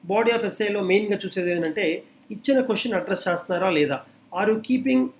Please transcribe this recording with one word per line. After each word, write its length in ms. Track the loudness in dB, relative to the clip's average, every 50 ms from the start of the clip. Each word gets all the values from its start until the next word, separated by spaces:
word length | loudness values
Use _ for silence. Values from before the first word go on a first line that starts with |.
| -6 0 0
Body 200 | 2 2 2 2
of 80 | 2 0 -2
ఎస్ఐలో 320 | -2 -2 -2 0 0 -2 2 4
మెయిన్గా 280 | 4 4 4 2 -2 -4 -4
చూసేది 280 | -6 -4 -4 -2 -2 -2
ఏంటంటే, 320 | -2 -2 -2 -2 0 0 0 -2 -4 -8 -16 _ _ _ _ -16
ఇచ్చిన 280 | -6 0 2 2 2 2 2
క్వశ్చన్ 260 | -2 -2 -2 -2 -2 -2
అడ్రస్ 260 | -2 -2 -4 -2 0 -2
చేస్తున్నారా 400 | -2 -2 -2 -2 -2 0 0 2 2 2
లేదా, 200 | 2 2 0 -4 -6 -14 -20 _ _ _ -4 -2
are 100 | 0 0 0
you 40 | 0 0 0
keeping 340 | -2 0 2 2 2 2 2 0 -4 _